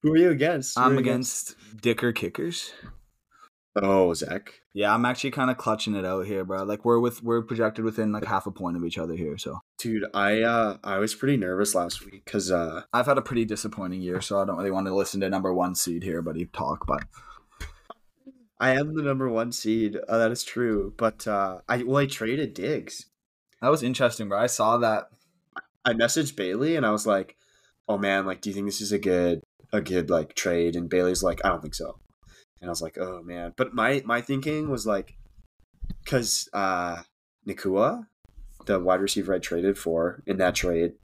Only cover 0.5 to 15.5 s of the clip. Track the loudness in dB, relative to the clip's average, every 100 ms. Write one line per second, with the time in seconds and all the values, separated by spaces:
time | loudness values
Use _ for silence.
0.5 | 0 -2 2 4 6 4 2 -2 -6 -8
1.5 | -14 -20 -2 0 2 2 0 -4 -4 -4
2.5 | -6 -10 -14 -20 -20 _ _ _ _ -20
3.5 | _ _ 0 4 6 6 4 -4 -8 -10
4.5 | -20 _ 0 2 4 2 0 -4 -2 -2
5.5 | 0 -2 -2 -2 -4 -2 -4 -2 -4 -4
6.5 | -4 -4 -2 4 4 4 -2 0 0 0
7.5 | 0 0 0 -4 0 -2 -2 -2 -2 -4
8.5 | -8 -6 -4 -6 -4 -6 -4 -6 -6 -10
9.5 | -10 _ -8 -4 -2 -2 0 2 4 4
10.5 | 4 2 -2 -4 0 0 0 2 2 2
11.5 | 0 2 2 -2 -6 -12 -20 -6 -4 2
12.5 | 0 0 -6 -2 0 2 2 2 -2 0
13.5 | -2 -6 -6 -6 -6 -4 -4 0 0 0
14.5 | 0 0 0 0 0 0 0 0 0 0